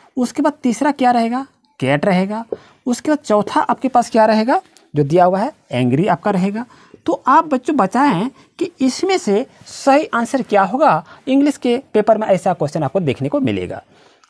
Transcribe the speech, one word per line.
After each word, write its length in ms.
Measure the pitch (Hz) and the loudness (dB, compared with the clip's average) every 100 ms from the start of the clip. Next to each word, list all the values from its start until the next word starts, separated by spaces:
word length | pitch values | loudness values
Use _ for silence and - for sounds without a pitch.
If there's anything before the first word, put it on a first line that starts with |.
| _ - | _ -6
उसके 260 | 240 - | -4 -2
बाद 100 | 294 294 | -2 -2
तीसरा 280 | 247 220 302 | -2 0 -2
क्या 180 | 285 247 | 0 2
रहेगा, 360 | 240 226 247 277 _ _ - | 2 0 -4 -8 _ _ -4
कैट 240 | 131 143 | 0 0
रहेगा। 400 | 202 180 196 214 226 - - _ 247 | 2 2 0 -4 -8 -12 -14 _ -6
उसके 240 | 240 - | -4 -2
बाद 80 | 294 | -2
चौथा 420 | - 208 202 302 | 2 0 2 -2
आपके 280 | - 240 262 | -2 -2 0
पास 220 | 247 226 | 0 2
क्या 140 | 226 | 4
रहेगा, 360 | 220 214 220 349 - _ _ 147 | 4 4 2 0 -4 _ _ -2
जो 80 | |
दिया 200 | 143 170 | 2 4
हुआ 140 | 180 190 | 4 2
है 140 | 247 - - | -4 -8 -6
एंग्री 360 | 123 127 135 202 | -2 0 2 0
आपका 240 | 170 208 | 0 -2
रहेगा। 360 | 196 190 208 247 - _ - - | -2 -2 -4 -10 -16 _ -10 -6
तो 160 | - - | -2 2
आप 180 | 294 | 2
बच्चों 320 | 320 262 - 294 | 2 -2 0 0
बताएं 540 | 190 233 285 175 247 - _ - | 0 2 2 0 -2 -8 _ -10
कि 120 | 359 - | -8 -2
इसमें 380 | 262 - 381 381 | -2 0 -2 0
से 280 | - 202 269 - - | 0 -2 -2 -10 -20
सही 380 | - 285 277 | -4 2 2
आंसर 380 | 311 233 233 269 | 2 -4 -2 -4
क्या 200 | - 202 | 0 0
होगा। 420 | 196 247 294 160 - - - | 0 2 2 2 -2 -10 -2
इंग्लिश 280 | 269 285 - | 2 2 0
के 260 | 247 240 - | -2 -2 -2
पेपर 240 | 214 208 220 | -2 0 0
में 80 | 214 | 0
ऐसा 260 | 185 190 | 0 0
क्वेश्चन 300 | 175 143 170 | -2 -4 -4
आपको 180 | 170 - | -4 -2
देखने 280 | 151 113 135 | -2 -2 -4
को 120 | 294 | -2
मिलेगा। 420 | 135 98 90 - - _ _ _ | -2 -2 -6 -10 -16 _ _ _